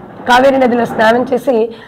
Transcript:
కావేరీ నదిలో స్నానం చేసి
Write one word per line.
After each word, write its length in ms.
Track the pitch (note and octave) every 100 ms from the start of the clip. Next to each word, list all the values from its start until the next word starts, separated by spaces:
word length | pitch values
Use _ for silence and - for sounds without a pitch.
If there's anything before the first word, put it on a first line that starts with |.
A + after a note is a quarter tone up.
| - - -
కావేరీ 300 | B3 C4+ C4
నదిలో 280 | B3+ A#3+ A3+
స్నానం 380 | - A3 A#3+ B3+
చేసి 420 | B3 - A3+ A3+ -